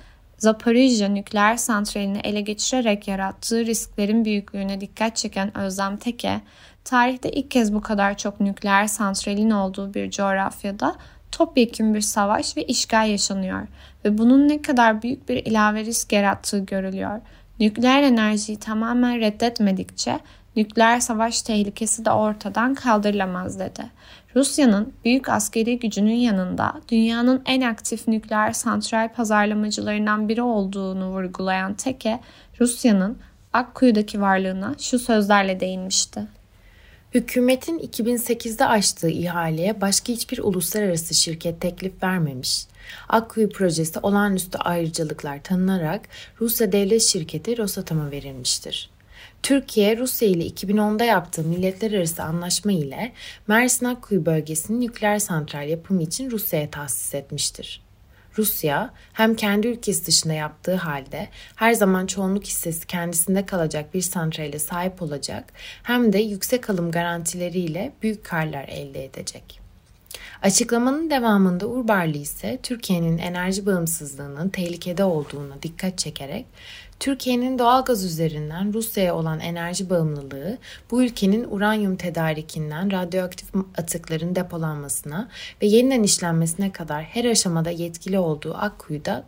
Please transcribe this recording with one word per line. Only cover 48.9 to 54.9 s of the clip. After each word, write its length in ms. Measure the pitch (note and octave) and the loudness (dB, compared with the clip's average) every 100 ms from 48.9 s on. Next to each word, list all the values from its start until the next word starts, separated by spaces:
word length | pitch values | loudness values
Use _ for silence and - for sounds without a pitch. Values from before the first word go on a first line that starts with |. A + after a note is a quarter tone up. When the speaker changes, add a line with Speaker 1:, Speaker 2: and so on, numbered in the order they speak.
| _ - - - - | _ -20 -20 -20 -6
Speaker 2:
Türkiye, 540 | - C#4 C4+ A3 G3+ A3+ | 0 0 2 2 2 2
Rusya 300 | B3+ - G#3+ | -2 2 2
ile 180 | F3 - | 2 -2
iki 220 | - F#3+ | -6 -2
bin 100 | G#3 | 2
onda 260 | G#3 G#3+ | 2 2
yaptığı 400 | A#3 F#3+ E3+ - | 2 2 0 -4
milletler 480 | D#3 F3 F#3 F#3+ A3 | -2 0 -2 -2 -2
arası 320 | G3+ E3 - | 0 -2 -4
anlaşma 480 | D#3 E3+ F3 - G#3 | -4 -4 -4 -2 0
ile 400 | F#3 C#3 C3+ A#3 - - - - | 0 -2 -6 -8 -10 -20 -8 2
Mersin 380 | A3 B3 - B3 | 4 4 2 -2
Akkuyu 400 | B3 - F#3+ D#3+ | -4 -2 0 2
bölgesinin 560 | D#3+ D3+ D#3 - A#3 | 0 0 -4 -2 -2
nükleer 380 | A#3+ | -2